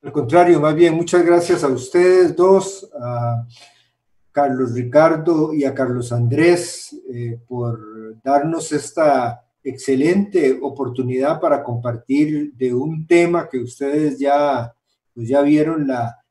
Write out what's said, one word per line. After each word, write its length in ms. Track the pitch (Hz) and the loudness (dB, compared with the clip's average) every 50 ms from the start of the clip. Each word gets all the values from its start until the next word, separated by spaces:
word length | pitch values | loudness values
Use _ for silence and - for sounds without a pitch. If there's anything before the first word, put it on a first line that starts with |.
Al 100 | - 127 | -14 -4
contrario, 480 | - 147 131 117 151 175 175 175 170 151 | -4 -4 -2 4 4 6 6 6 4 4
más 140 | 147 156 151 | 4 0 4
bien, 200 | 160 175 170 160 | 4 4 4 4
muchas 300 | 165 170 170 180 175 170 | 0 -2 0 2 2 4
gracias 400 | 170 175 170 170 - 180 165 156 | 4 4 2 2 0 0 0 0
a 40 | 139 | -2
ustedes 680 | 127 117 - - - 180 180 180 185 185 180 160 160 | -2 -2 -6 -2 0 2 4 6 6 4 4 2 2
dos, 520 | 160 175 190 196 190 190 - - - - - - | 2 4 6 6 4 2 -2 -12 -14 -18 -16 -14
a 500 | 139 120 123 123 120 120 120 117 117 117 - - - - _ _ _ _ _ _ _ _ _ _ _ _ _ | -10 -8 -6 -6 -4 -2 -2 -2 -4 -6 -10 -18 -20 -20 _ _ _ _ _ _ _ _ _ _ _ _ _
Carlos 420 | _ 143 143 139 131 127 131 120 | _ 0 0 0 0 -2 -2 -2
Ricardo 800 | 117 127 120 120 135 151 160 165 160 156 156 175 165 156 156 156 | -2 -6 -6 2 4 6 6 6 2 0 0 0 0 0 0 -2
y 120 | 156 151 139 | -2 -2 -2
a 100 | 131 127 | -2 -2
Carlos 380 | 135 131 123 123 120 117 - | -2 -4 -2 -2 -4 -4 -4
Andrés, 800 | 120 120 120 117 120 147 160 175 175 170 - - - - - - 294 - - 131 | -2 -2 -2 0 2 4 4 4 4 2 0 -8 -12 -16 -16 -18 -20 -18 -16 -14
eh, 280 | 123 120 120 117 117 117 _ _ | -12 -10 -10 -10 -10 -12 _ _
por 720 | 127 123 120 120 113 110 - 107 110 110 110 110 113 113 | -8 -6 -6 -6 -6 -8 -12 -18 -18 -18 -18 -18 -20 -10
darnos 480 | _ 135 143 143 143 160 165 160 156 - | _ 0 2 2 2 0 -4 -6 -6 -4
esta 720 | 151 147 - - - 170 156 147 139 127 120 117 120 - _ _ _ _ _ | -6 -6 -6 -6 -2 0 2 2 2 2 0 -4 -8 -10 _ _ _ _ _
excelente 920 | 135 120 - - 139 135 131 143 165 185 202 202 - - 180 147 131 131 127 | -12 -12 -8 -2 -2 0 2 2 2 2 0 0 0 0 0 0 0 -2 -4
oportunidad 760 | 135 135 131 - 135 123 120 127 123 123 127 127 135 147 160 160 | -6 -10 -8 -6 -8 -6 -6 -6 -6 -4 -4 -2 -2 -2 -2 -2
para 240 | 175 160 143 135 - | 0 0 0 -2 -2
compartir 880 | 123 117 117 117 123 113 - _ - 135 143 151 151 151 147 147 147 | -8 -10 -8 -6 -8 -8 -10 _ -4 0 0 0 0 -2 -6 -6 -8
de 200 | 135 120 131 123 | _ -6 -4 -2
un 320 | 123 123 139 156 160 160 160 | -2 -2 -4 -4 -8 -8 0
tema 440 | _ 175 170 170 170 175 170 156 - | _ 4 4 4 2 0 -2 -4 -4
que 100 | - 127 | -8 -8
ustedes 600 | 113 120 - - 139 139 147 151 151 147 135 127 | -8 -8 -10 -8 -6 -4 -2 0 -2 -2 -2 -2
ya, 540 | 139 139 143 147 147 147 135 120 117 117 _ _ _ _ _ _ _ _ | 0 0 2 2 2 0 -2 -4 -6 -10 _ _ _ _ _ _ _ _
pues 160 | _ 120 117 113 | _ -12 -6 0
ya 120 | 135 143 | 2 2
vieron 480 | 143 143 151 151 151 160 160 156 147 135 | 4 4 4 2 2 0 -2 -4 -4 -4
la 340 | 127 123 117 113 - _ _ _ | -2 -4 -6 -6 -8 _ _ _